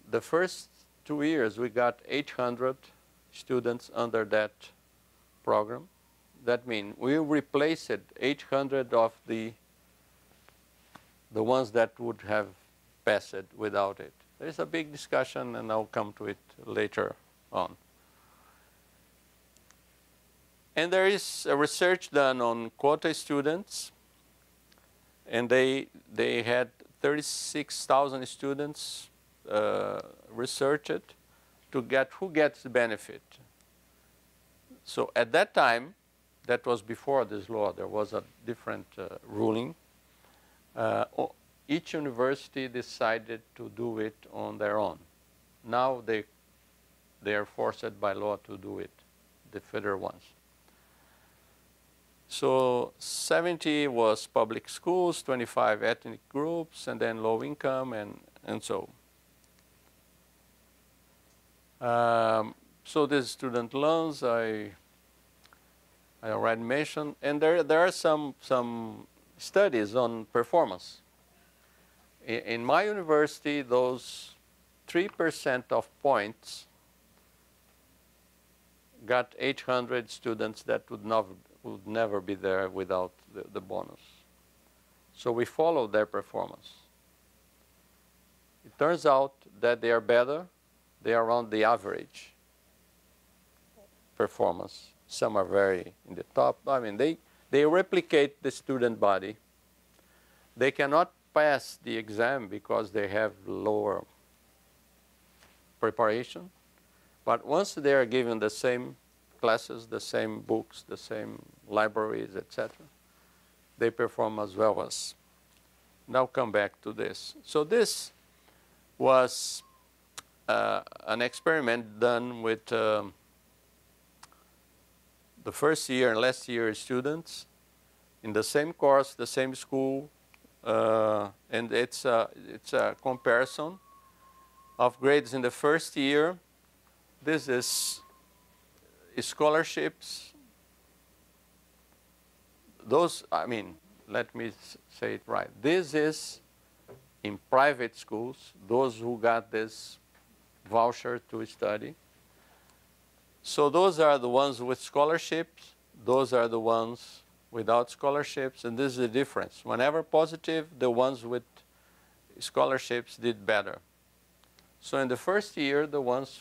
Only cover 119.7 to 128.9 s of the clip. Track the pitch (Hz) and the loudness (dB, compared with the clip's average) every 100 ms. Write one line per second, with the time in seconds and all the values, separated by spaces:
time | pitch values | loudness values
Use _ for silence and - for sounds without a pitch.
119.7 | _ _ _ _ - - _ - 110 107 | _ _ _ _ -20 -20 _ -2 0 0
120.7 | 101 - - - 110 120 - - 160 123 | -2 -6 -12 -6 -2 -2 -2 0 0 2
121.7 | 120 110 107 120 120 123 120 113 110 - | -2 -4 0 2 2 -2 -4 -2 -2 -2
122.7 | 117 110 107 101 - _ _ _ _ _ | 0 0 0 -4 -12 _ _ _ _ _
123.7 | _ _ _ _ _ - _ _ _ _ | _ _ _ _ _ -20 _ _ _ _
124.7 | _ _ _ _ _ _ _ - - 147 | _ _ _ _ _ _ _ -12 0 2
125.7 | 156 - 127 123 110 127 127 - 120 113 | 2 0 2 4 4 2 0 -4 -2 -2
126.7 | 107 - 127 135 156 - - - _ _ | -2 -4 -4 -2 -6 -8 -18 -20 _ _
127.7 | _ _ _ _ _ 113 104 107 147 151 | _ _ _ _ _ -4 -2 0 0 -2
128.7 | - 143 | 2 4